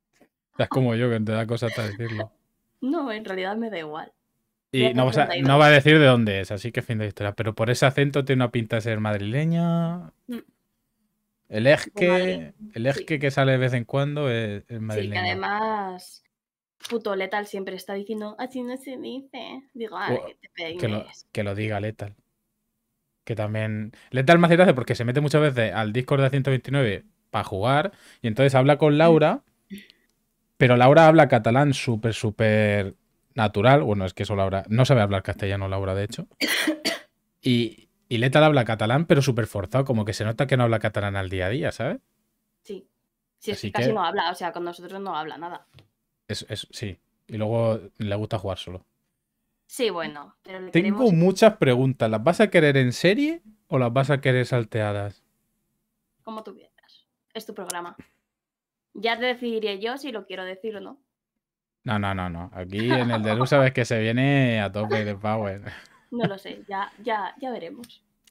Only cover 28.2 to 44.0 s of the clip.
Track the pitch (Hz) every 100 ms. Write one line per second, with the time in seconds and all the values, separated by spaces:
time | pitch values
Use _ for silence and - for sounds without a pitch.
28.2 | 120 107 135 135 135 143 151 147 165 160
29.2 | 151 254 _ _ - 202 - _ _ _
30.2 | _ _ _ - 127 123 127 151 160 160
31.2 | 143 120 113 123 147 131 - 110 113 107
32.2 | 113 101 110 107 107 104 98 - _ _
33.2 | _ - 104 104 113 143 143 101 92 -
34.2 | 101 101 95 95 - 113 131 127 101 98
35.2 | 98 98 98 98 98 95 95 95 104 -
36.2 | - - 294 - - 302 - - - _
37.2 | _ _ 135 120 113 - _ _ - 117
38.2 | 131 151 156 143 117 110 110 135 165 151
39.2 | 135 117 107 104 - 131 139 113 104 98
40.2 | 107 113 139 131 120 110 107 104 101 98
41.2 | 92 92 90 131 143 - 120 247 _ _
42.2 | _ _ _ _ - 190 - _ _ _
43.2 | _ _ - 202 104 214 226 220